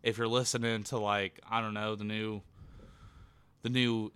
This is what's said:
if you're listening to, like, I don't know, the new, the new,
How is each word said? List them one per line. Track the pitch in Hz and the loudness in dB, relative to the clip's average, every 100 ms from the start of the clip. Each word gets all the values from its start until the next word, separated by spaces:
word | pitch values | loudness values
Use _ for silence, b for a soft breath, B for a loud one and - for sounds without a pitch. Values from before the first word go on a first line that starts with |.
if | 113 110 | -2 0
you're | 113 | 2
listening | 120 123 123 117 113 101 | 2 2 2 0 0 -2
to, | 120 | -2
like, | 104 104 98 - - | 2 2 0 -4 -2
I | 113 | 0
don't | 110 | 0
know, | 104 107 107 | -2 -2 -2
the | |
new, | 104 107 110 104 - B B B B B B B B B B _ | -2 -2 -2 -4 -8 B B B B B B B B B B _
the | 117 | -2
new, | 127 120 113 107 | 2 4 2 -2